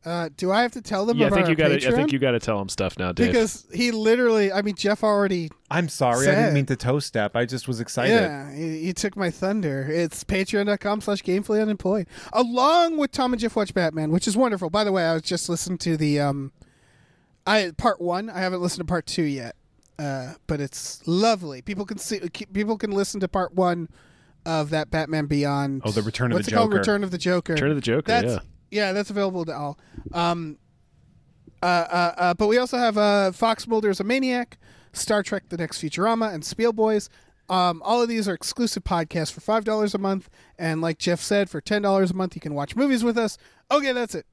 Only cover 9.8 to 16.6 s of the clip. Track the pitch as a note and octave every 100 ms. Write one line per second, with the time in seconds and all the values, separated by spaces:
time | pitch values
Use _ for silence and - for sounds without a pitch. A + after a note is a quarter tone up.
9.8 | C3+ D#3+ E3+ - - G3 F#3+ G#3 G#3 G#3
10.8 | G#3 G#3+ G#3 G3+ - F#3 G3+ G#3+ G#3+ G#3
11.8 | F#3 G#3 F3 - - A3 B3 A#3+ C#4 E4+
12.8 | E4+ D#4+ C#4+ - B3+ B3 A3+ - G3+ -
13.8 | E3+ D#3 D#3 E3+ - G3+ B3+ G3+ F3 G3
14.8 | G#3+ F#3+ E3 E3 - F3 - E3+ - F3+
15.8 | E3+ D#3 D3+ D3 C#3+ C#3 C3+ _